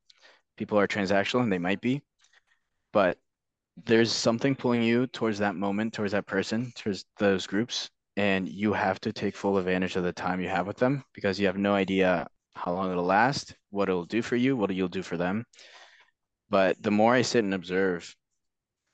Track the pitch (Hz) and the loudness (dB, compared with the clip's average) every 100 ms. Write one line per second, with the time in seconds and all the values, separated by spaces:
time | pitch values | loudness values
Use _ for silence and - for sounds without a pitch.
0 | _ _ - _ _ - 104 104 98 104 | _ _ -20 _ _ -12 -2 2 2 2
1 | 95 98 98 123 120 92 87 98 120 139 | 2 2 2 0 0 0 0 -2 -2 -2
2 | - _ _ _ _ _ _ _ _ 107 | -6 _ _ _ _ _ _ _ _ 2
3 | 92 - _ _ _ _ _ - - 113 | 2 0 _ _ _ _ _ -12 2 4
4 | 117 - 120 113 139 131 127 120 113 120 | 4 2 0 2 0 0 0 2 2 2
5 | 131 - 113 101 101 85 98 101 113 110 | 0 -2 -4 0 -2 -2 -2 -2 -4 -4
6 | 101 101 - 98 92 113 123 - - 92 | -2 -2 -2 -4 -2 -4 -6 -8 -6 -6
7 | - - 101 95 - 98 120 - - _ | -10 -2 0 0 0 -2 -2 -4 -8 _
8 | _ - 101 95 87 95 107 95 101 95 | _ -2 0 0 -2 -2 0 0 0 -2
9 | 110 - 104 - 101 98 90 92 92 95 | -6 -6 -6 -4 -2 0 0 -2 -2 -2
10 | 90 82 92 92 90 92 92 - 127 139 | -4 -4 -4 -4 -4 -4 -4 -2 0 0
11 | - - 101 95 98 95 101 101 95 95 | -6 -6 -4 0 0 0 2 2 2 2
12 | 92 87 - - _ - - 90 95 90 | 2 2 -2 -14 _ -10 -6 -4 -2 -2
13 | 87 98 123 139 - - _ 101 95 92 | 2 4 2 0 -8 -16 _ -2 0 0
14 | 87 110 - 120 127 135 98 92 92 95 | -2 -4 -2 0 0 0 0 0 -2 -4
15 | 87 85 87 104 120 - - - - - | -6 -2 -2 -2 -6 -14 -20 -20 -20 -20
16 | _ _ _ _ _ 98 92 - 107 104 | _ _ _ _ _ 2 4 2 2 4
17 | 110 127 120 120 101 95 87 92 95 87 | 6 4 4 2 0 -2 -2 0 0 -2
18 | - - _ _ _ _ _ _ _ | -8 -20 _ _ _ _ _ _ _